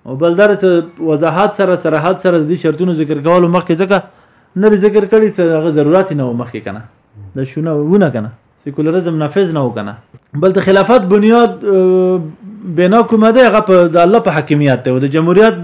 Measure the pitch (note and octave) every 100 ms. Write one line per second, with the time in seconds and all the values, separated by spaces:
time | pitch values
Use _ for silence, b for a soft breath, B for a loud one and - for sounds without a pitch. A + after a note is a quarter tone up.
0 | - C3 E3+ F3 G#3 G3+ F#3+ F3 E3 -
1 | D#3+ D3+ E3 D#3+ G3+ G#3 F#3+ F3 E3 D#3
2 | D#3+ F#3 F#3+ E3+ D3+ F3 D#3+ D3+ F3+ D#3+
3 | D3+ D3+ D3 F3+ F3 F3+ E3+ E3 F#3+ G3
4 | F#3+ b b b b F#3 G#3+ G#3 G#3 G3+
5 | G3 A3 G#3+ F3+ E3+ D#3+ E3 D3+ D3 F3+
6 | F#3+ D3 B2+ A#2 A#2+ A2+ G2+ G2+ A2+ _
7 | _ - G2+ C3 C3 D#3 D#3+ D3+ D3+ G3
8 | E3+ A#2 G#2+ - _ _ - C#3 D#3 F3
9 | F3 D#3 D3+ F#3+ F#3 D#3 B2+ A2+ G2+ G#2+
10 | _ - _ C#3+ F#3 F#3+ F#3 G3 G3 B3
11 | F#3 G#3 G#3+ A#3 A#3 F#3 G#3 F#3+ F#3 F#3
12 | F#3 F#3 D#3 - G3 G#3+ F#3 D#3+ F3+ A3
13 | A3+ A3+ A3 A3+ B3 G#3+ F#3+ F#3 F3 E3+
14 | F3 A3+ A3+ D3+ C#3+ D3 C#3+ B2 B2+ B2+
15 | C#3 D#3 E3 F3+ A3 F3+